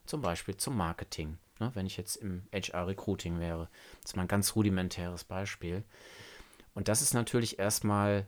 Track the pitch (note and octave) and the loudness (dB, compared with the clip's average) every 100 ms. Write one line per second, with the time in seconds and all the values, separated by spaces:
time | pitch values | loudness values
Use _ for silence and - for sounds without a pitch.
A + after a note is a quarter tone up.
0 | - D#3 G#2 E2+ - F#2 - B2 E2+ E2+ | -6 -2 0 -2 -4 -4 -2 0 0 0
1 | - - D#2 D#2+ _ - A2+ A2+ F#2 - | -6 -6 -6 -6 _ -6 -4 -2 -4 -4
2 | F#2 - G#2 F2+ F#2+ G2+ F2+ F2 F2+ F#2+ | -6 -6 -4 -6 -4 -4 -2 -2 -2 -2
3 | - F#2+ E2+ E2+ E2+ E2 E2 - - - | -2 -2 0 -2 0 -2 -6 -10 -20 -16
4 | - - F2+ G2+ G2 - G#2 F#2+ F#2 - | -8 -2 2 2 4 4 4 4 2 -2
5 | F2 F2 - F#2+ G2+ - E2+ F2+ A2 - | -6 -6 -6 -4 -4 -6 -4 -4 -6 -14
6 | - - - - - - - - G2+ G#2+ | -20 -18 -18 -18 -20 -20 -10 -4 2 4
7 | - B2 A2+ B2 A2+ - G2 - G#2 G#2 | 4 4 4 2 2 2 2 2 4 4
8 | G#2 G2+ | 6 4